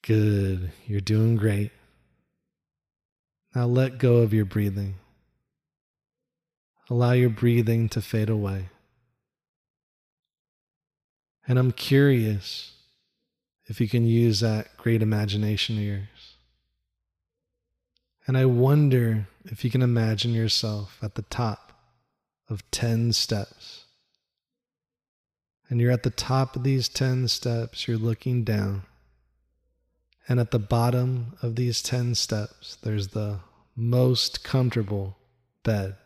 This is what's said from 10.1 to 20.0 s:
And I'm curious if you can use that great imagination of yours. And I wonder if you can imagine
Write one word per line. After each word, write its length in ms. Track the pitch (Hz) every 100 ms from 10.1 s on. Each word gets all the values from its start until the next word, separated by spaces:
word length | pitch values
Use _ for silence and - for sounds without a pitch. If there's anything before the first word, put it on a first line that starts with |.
| _ _ _ _ _ _ _ _ _ _ _ _ _ -
And 120 | 127
I'm 120 | 127
curious 1040 | - - 135 143 131 110 104 - - - - _ _ _ _ _ _ _ _ -
if 140 | 107
you 80 | 110
can 200 | 123 117
use 320 | 113 117 101
that 360 | 113 107 - -
great 280 | 117 113
imagination 760 | 107 107 104 104 107 104 - 107
of 60 |
yours. 520 | 104 101 101 - - _ _ _ _ _ _ _ _ _ _ _ _ _ _ _ _ _ _ _ -
And 120 | 131
I 80 | 131
wonder 840 | 120 131 147 147 127 117 110 101 _ -
if 180 | 110
you 60 | 123
can 120 | 131
imagine 520 | 123 117